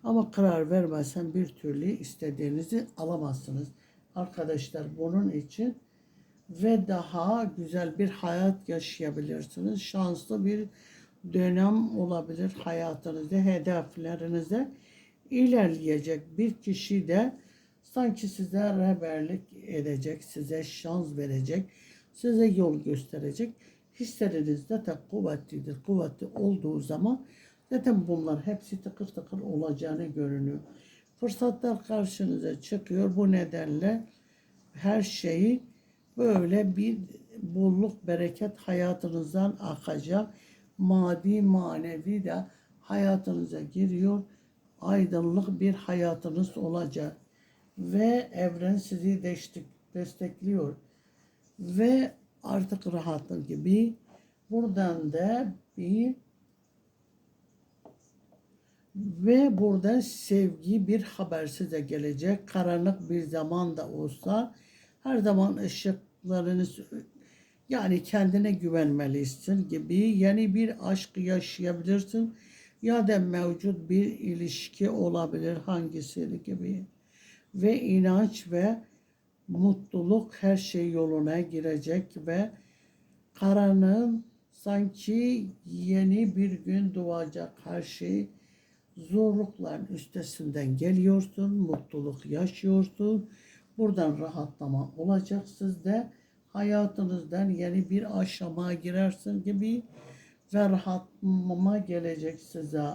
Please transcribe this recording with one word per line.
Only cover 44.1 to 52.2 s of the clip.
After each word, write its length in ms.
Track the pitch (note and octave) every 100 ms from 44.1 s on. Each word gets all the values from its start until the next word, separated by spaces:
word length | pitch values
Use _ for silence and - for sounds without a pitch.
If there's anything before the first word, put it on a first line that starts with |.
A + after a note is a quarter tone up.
| G3+ G3 _ _ _ _ _
Aydınlık 800 | E3+ G3 F3 E3+ E3+ F3+ F#3+ F3+
bir 140 | G3
hayatınız 840 | G3 - F3+ E3+ E3 E3+ D#3+ F#3 -
olacak. 600 | F3+ E3+ D3+ C3+ D3+ - _ _ _ _ _ -
Ve 520 | F3 G3 A3 B3 A#3+
evren 440 | F3 F3+ E3+ F3+ G3+
sizi 460 | - F#3 F3+ G3
destek-, 720 | F3+ F3 - - - _ _
destekliyor. 840 | F#3 F3 - F3+ - F#3+ G3 C#3+ C#3+ _ _ _ _ _ _ _ -
Ve 540 | F3 F3+ A#3 C4 C4 -